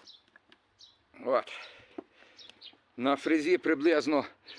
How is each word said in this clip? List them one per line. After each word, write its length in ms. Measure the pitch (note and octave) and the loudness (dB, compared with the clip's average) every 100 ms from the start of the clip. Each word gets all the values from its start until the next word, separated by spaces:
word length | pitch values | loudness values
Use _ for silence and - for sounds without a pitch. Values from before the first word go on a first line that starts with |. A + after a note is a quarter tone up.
| - - _ _ _ _ _ _ - _ _ - | -20 -20 _ _ _ _ _ _ -20 _ _ -10
От. 280 | A#2+ B2+ - - - - - - - _ - - - - - - _ - | -2 -2 -2 -10 -16 -20 -20 -18 -18 _ -20 -20 -20 -20 -20 -20 _ -4
На 200 | B2+ C#3 | 0 0
фрезі 420 | - D#3+ D3+ F3+ | 2 0 2 2
приблизно, 680 | D3+ D3+ D#3+ D3+ C#3+ D3 B2 - - | 2 2 4 4 4 2 0 -8 -20